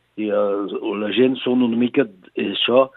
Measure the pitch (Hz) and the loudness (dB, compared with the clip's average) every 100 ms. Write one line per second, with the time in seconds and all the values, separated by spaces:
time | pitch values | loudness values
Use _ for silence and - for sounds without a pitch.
0 | _ - 107 104 101 101 98 - 110 101 | _ -6 -2 0 0 -2 -4 -6 -4 -4
1 | 104 104 131 127 127 127 120 113 120 143 | -2 2 2 2 0 0 2 0 0 0
2 | 110 - - - 104 95 - 127 131 | -2 -6 -12 -6 -6 -4 2 2 2